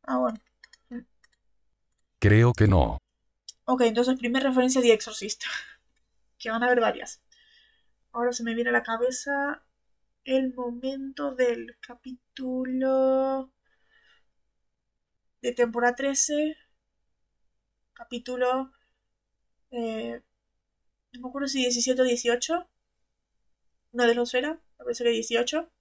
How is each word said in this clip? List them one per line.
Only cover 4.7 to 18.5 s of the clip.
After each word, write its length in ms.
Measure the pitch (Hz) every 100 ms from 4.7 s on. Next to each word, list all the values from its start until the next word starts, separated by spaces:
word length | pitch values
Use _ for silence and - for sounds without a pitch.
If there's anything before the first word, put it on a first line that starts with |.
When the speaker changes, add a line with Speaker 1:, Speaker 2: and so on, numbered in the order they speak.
| 262
Speaker 1:
a 20 |
The 100 | 240
Exorcist. 520 | 220 - 214 214 -
<laughs> 920 | - - - - _ _ _ _ _ _
Que 120 | 226
van 120 | 226
a 40 | 247
haber 140 | 247
varias. 420 | 220 - - - _ _ _ _ _ _ _ _ _
Ahora 200 | 240 240
se 100 | 240
me 100 | 233
viene 160 | 233 240
a 20 |
la 100 | 240
cabeza 840 | 233 226 247 254 277 277 277 - _ _ _ _ _ _
el 300 | - 262 262
momento 800 | 247 247 240 262 269 269 269 285
del 420 | 254 247 233 233 -
capítulo 1700 | - 240 262 254 _ - 254 254 254 254 262 269 262 262 269 269 262 _ _ _ _ _ _ _ _ _ _ _ _ _ _ _ _ _ _ _
de 120 | 247
temporada 420 | 240 240 233 240
trece. 640 | 247 277 269 - 294 311 311 _ _ _ _ _ _ _ _ _ _ _ _ _
Capítulo, 800 | - - 240 247 247 247